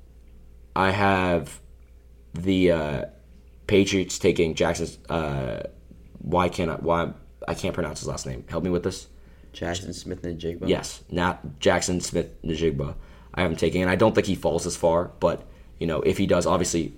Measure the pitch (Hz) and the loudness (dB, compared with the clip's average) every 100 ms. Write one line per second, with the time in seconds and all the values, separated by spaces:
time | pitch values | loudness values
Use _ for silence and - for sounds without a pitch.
0 | - - - - - - - - 95 98 | -20 -20 -20 -20 -20 -20 -6 2 2 4
1 | 98 95 92 85 71 - - - - - | 4 4 4 0 -2 -12 -20 -20 -20 -20
2 | - - - 85 92 92 90 82 76 69 | -20 -20 -12 -4 2 4 6 4 0 -4
3 | - - - - - - - 110 98 98 | -6 -12 -20 -20 -20 -16 2 4 4 2
4 | 90 - 92 78 82 76 82 85 80 - | -2 0 2 2 0 2 0 0 -6 -8
5 | - 82 76 69 62 50 - - - - | -6 -4 -2 -4 -4 -6 -10 -14 -20 -20
6 | - - 73 87 87 90 82 71 80 85 | -20 -14 0 2 2 0 -4 -2 0 0
7 | 78 - - - - 85 92 82 78 73 | 0 -6 -18 -12 -8 -4 -4 -2 -4 -6
8 | 69 65 67 62 - 85 90 87 95 - | -8 -8 -8 -10 -8 -4 0 0 -2 -6
9 | - - - - - - 87 87 - 87 | -12 -20 -20 -20 -20 -10 -6 -6 -8 -12
10 | - 92 87 80 82 85 92 87 - - | -10 -8 -8 -6 -6 -4 0 0 -2 -14
11 | - 85 90 - - - 95 87 - 90 | -6 0 0 -2 -10 0 2 2 0 -2
12 | - 87 - - 82 78 82 69 71 - | -2 -2 -4 -6 -6 0 0 0 -4 -8
13 | - - - - 90 82 82 90 90 92 | -14 -20 -8 -2 0 2 0 2 2 4
14 | 110 - 101 87 82 82 87 - 85 85 | 4 4 2 0 0 0 -2 0 2 2
15 | 87 - 85 - - - - - 82 76 | 0 0 0 0 -6 -20 -20 -6 -2 0
16 | 82 95 95 90 90 90 85 85 76 | 2 2 4 4 4 2 2 0 -2